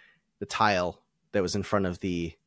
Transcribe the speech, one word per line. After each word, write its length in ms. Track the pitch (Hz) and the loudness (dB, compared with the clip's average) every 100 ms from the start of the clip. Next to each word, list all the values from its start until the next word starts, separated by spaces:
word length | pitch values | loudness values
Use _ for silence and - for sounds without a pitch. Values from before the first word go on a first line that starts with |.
| - _ _ _ | -20 _ _ _
the 60 | 101 | -6
tile 580 | - 110 98 87 85 _ _ _ | 0 2 2 0 -6 _ _ _
that 100 | 104 | -2
was 140 | 90 101 | 0 -2
in 80 | |
front 220 | 95 104 95 | 0 0 0
of 140 | 87 | -2
the 340 | 98 87 85 - | -4 -2 -4 -8